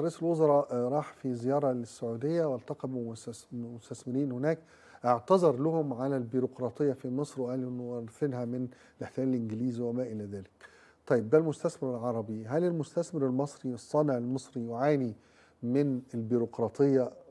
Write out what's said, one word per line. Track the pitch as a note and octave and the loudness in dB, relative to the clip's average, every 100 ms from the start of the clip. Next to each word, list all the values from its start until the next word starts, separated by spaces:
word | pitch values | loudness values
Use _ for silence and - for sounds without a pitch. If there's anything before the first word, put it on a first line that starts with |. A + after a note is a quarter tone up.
رئيس | C#3 - | -4 -2
الوزراء، | E3 D#3+ D3+ C#3+ C#3+ | 0 4 6 4 4
آه، | B2 B2 | 0 0
راح | D3 C#3 | 0 -4
في | - C3 | -6 -6
زيارة | A#2+ B2+ C#3+ C#3 | -2 0 2 2
للسعودية | B2 A2+ - A#2 A2+ C#3+ E3+ | 0 -6 -8 -6 -4 -2 0
والتقى | D#3 B2 - C#3+ C3 | 0 -2 -6 -8 -6
بمستس-، | B2+ A2+ A2+ A#2+ A#2 - | -6 -6 -10 -12 -14 -12
بمستثمرين | A#2+ A#2 A#2 - A#2+ B2+ C3 C#3+ | -10 -10 -12 -14 -12 -6 -2 -2
هناك، | B2 D3+ E3 - - - - | 0 0 0 -6 -20 -20 -2
اعتذر | A#2+ A#2+ - F#3+ E3+ B2+ | 2 2 6 6 6 4
لهم | D#3 E3 C#3+ | 2 2 0
على | A#2+ C3+ C3+ | -2 0 -2
البيروقراطية | A#2 B2+ B2 - B2 - C#3+ | 0 0 -2 -2 -4 0 0
في | C3 C3 | 0 -4
مصر | C3 D3 C3 | -4 -4 -4
وقال | B2 C3 | -4 -2
إنه | B2+ B2 | -4 -6
وارثينها | A#2+ A#2+ A2+ - D3 B2 | -6 -8 -8 -4 -2 -2
من | A#2+ B2+ B2+ - - - | -4 -4 -4 -8 -20 -14
الاحتلال | G#2 - C3 | -8 -2 0
الإنجليزي | B2+ A2+ A2 B2+ A#2 | 0 0 -2 -2 -2
وما | A#2+ A#2+ | -2 -2
إلى | A#2+ G#2+ | -4 -6
ذلك. | G2+ G2+ G2 _ - - - _ - | -6 -8 -12 _ -20 -20 -20 _ 2
طيب، | B2 G#2+ | 2 6
ده | D#3 | 4
المستثمر | D#3+ C#3+ E3+ - C3 | 4 0 -4 -2 -4
العربي، | A#2+ A#2+ A2+ G#2+ A2 A2 | -2 -2 -2 -4 -6 -2
هل | D#3 | 0
المستثمر | F3 E3 C#3 E3+ E3 D#3 C3+ | 0 0 -2 -4 -2 0 0
المصري، | B2+ C#3+ - B2+ | 0 -2 -6 -8
الصانع | A#2+ - D3+ D3+ B2 | -8 0 2 2 2
المصري | A#2+ C3 - B2 A#2 | -2 -4 -6 -8 -6
يعاني | B2 C#3+ C#3+ A#2+ - _ _ - _ | 0 2 2 0 -6 _ _ -20 _
من | A#2 C#3 C#3+ B2+ - | 0 2 2 -2 -4
البيروقراطية | A#2 A2 A#2+ A#2 - A2 - C#3 C3 A#2+ - - | -6 0 0 0 -2 -2 4 6 6 2 -4 -20